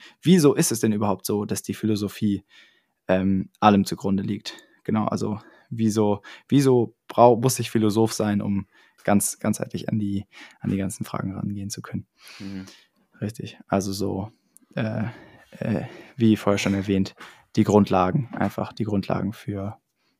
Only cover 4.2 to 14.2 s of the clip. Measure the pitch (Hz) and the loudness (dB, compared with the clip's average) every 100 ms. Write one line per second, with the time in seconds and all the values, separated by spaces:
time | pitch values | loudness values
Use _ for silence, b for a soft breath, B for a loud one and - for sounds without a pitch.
4.2 | 87 101 - - B B - 107 104 101 | -4 -8 -10 -18 B B -6 -4 -2 -4
5.2 | 107 104 b b b 117 110 110 104 101 | -6 -8 b b b -2 0 2 2 0
6.2 | B B B 135 135 123 110 _ - - | B B B 2 4 4 2 _ -4 6
7.2 | 120 117 127 - 117 113 107 107 113 - | 8 8 2 -2 -2 0 2 2 2 0
8.2 | 107 101 104 98 101 b b b - 104 | 0 0 -2 -4 -6 b b b 2 2
9.2 | - - 110 - - - - 110 101 98 | 2 -4 -4 -4 -6 -8 -4 -4 -2 -6
10.2 | - B B B 98 98 98 - 110 - | -8 B B B -4 -4 -4 -8 -10 -8
11.2 | 98 98 101 101 101 - - 95 - _ | -8 -6 -8 -8 -10 -12 -10 -12 -12 _
12.2 | B B 98 98 95 B B _ _ - | B B -12 -12 -14 B B _ _ -10
13.2 | 104 - 107 - - 98 98 98 98 95 | -10 -8 -14 -14 -4 -2 -2 -4 -6 -6